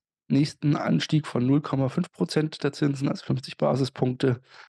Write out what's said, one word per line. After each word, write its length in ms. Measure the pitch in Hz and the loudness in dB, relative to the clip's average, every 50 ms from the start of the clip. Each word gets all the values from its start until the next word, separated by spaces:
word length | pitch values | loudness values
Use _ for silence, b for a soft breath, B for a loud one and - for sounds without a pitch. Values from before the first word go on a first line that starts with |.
| _ _ _ _ _ _ | _ _ _ _ _ _
nächsten 480 | 143 139 151 151 - _ - 151 147 | 2 2 2 2 -2 _ 0 2 2
Anstieg 500 | - - 113 131 - - - - 156 147 | 2 2 2 0 0 0 2 0 0 0
von 200 | - - 127 123 | 0 -2 0 2
null 160 | 127 139 151 147 | 4 2 2 2
Komma 260 | - - 135 135 127 | 0 -2 0 0 0
fünf 220 | - - 180 - | 0 -2 -4 -4
Prozent 520 | _ - 175 165 - 165 156 156 156 - - | _ -4 -4 0 0 0 0 0 -4 -4 -4
der 100 | 143 143 | -4 -2
Zinsen, 360 | - 151 147 139 131 135 147 | 0 0 0 0 0 -2 -2
also 160 | - 196 - | -2 -4 -2
fünfzig 320 | - 135 131 131 - - | -4 -4 -4 -4 -10 -6
Basispunkte, 840 | - 151 143 143 131 139 131 - - - 127 127 123 - 135 127 131 b b b b b | -2 0 0 2 2 0 -2 -2 -2 -2 -2 0 0 0 0 0 0 b b b b b